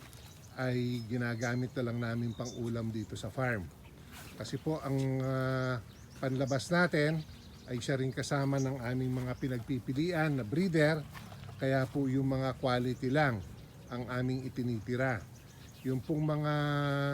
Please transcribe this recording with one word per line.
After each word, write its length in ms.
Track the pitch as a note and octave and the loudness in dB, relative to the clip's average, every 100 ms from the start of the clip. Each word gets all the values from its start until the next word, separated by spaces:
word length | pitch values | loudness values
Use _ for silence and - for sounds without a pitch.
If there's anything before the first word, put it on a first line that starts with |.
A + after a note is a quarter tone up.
| - - - - - - | -12 -18 -18 -18 -14 -4
ay 480 | B2+ B2 B2 B2 A2 | 0 2 2 0 -2
ginagamit 640 | B2 A#2+ A2+ A#2+ A#2+ B2 C#3 | -2 -2 -2 0 0 0 0
na 80 | A#2+ | 0
lang 120 | A#2+ | 0
namin 320 | A#2 A#2 A#2+ | 0 0 -2
pang 160 | A2 A#2+ B2 | -2 -6 -4
ulam 320 | A#2 A#2 A2+ | -2 -2 -2
dito 240 | A2+ G2+ | -2 -4
sa 160 | G#2 A2 | -6 -6
farm. 320 | - C3 A2 E2+ - - - - - - | 0 0 0 -2 -10 -18 -18 -16 -16 -14
Kasi 240 | - - C#3+ | -10 -6 -4
po 240 | - D#3 | -2 -2
ang, 160 | C#3 C3+ C3+ C3 | 0 2 2 2
ah, 560 | C3 C3 C3 C3 C3 B2 - - - - | 2 2 2 2 2 0 -4 -14 -16 -4
panlabas 560 | C3+ C3 C3+ C3 - | -2 2 2 2 4
natin 480 | F3 F3 D#3+ D3 D#3+ D#3 - - - - | 4 6 6 4 2 -2 -10 -16 -14 -6
ay 80 | B2 | -4
siya 240 | - C3 | 0 2
rin 80 | C3 | 2
kasama 480 | C3+ C3 C#3+ C#3 C#3 | 0 0 2 2 2
ng 240 | C3 C3+ | 0 -2
aming 320 | A#2+ B2+ C3 | -2 0 0
mga 200 | B2+ B2+ B2 | 0 -2 -2
pinagpipilian 1040 | C#3+ B2 A2+ C3 - C3 E3+ E3 D#3 C#3 | -2 -2 -2 -4 -2 0 2 2 2 2
na 40 | G#2 | 2
breeder. 600 | C#3+ G3 D#3+ D3+ D#3 D3 - - - - - | 2 4 6 6 4 -2 -12 -14 -12 -12 -2
Kaya 240 | C3+ C3+ B2+ | 2 4 2
po 240 | D3 C3+ | 2 2
yung 240 | C3 C3+ | 4 4
mga 240 | C3 C3 B2+ | 2 0 0
quality 560 | C3 B2 B2 B2 C3 | 2 2 2 0 2
lang 240 | C#3+ D3 G#2+ F2 - - - - | 4 4 2 -4 -12 -16 -16 -10
ang 160 | B2 A#2 | -6 -4
aming 360 | B2+ B2+ C3 B2+ | -2 0 0 -2
itinitira. 720 | B2+ B2 A#2 G2+ B2 C3 A2 - - - - - - C3 | -2 -2 -2 -2 0 2 0 -4 -16 -18 -18 -18 -8 -2
Yung 160 | C3 | 0
pong 240 | - D3+ D#3 | 0 0 2
mga 280 | D3+ D3+ D3 D3 C#3+ C#3+ C#3+ C#3+ | 2 2 2 2 2 2 2 2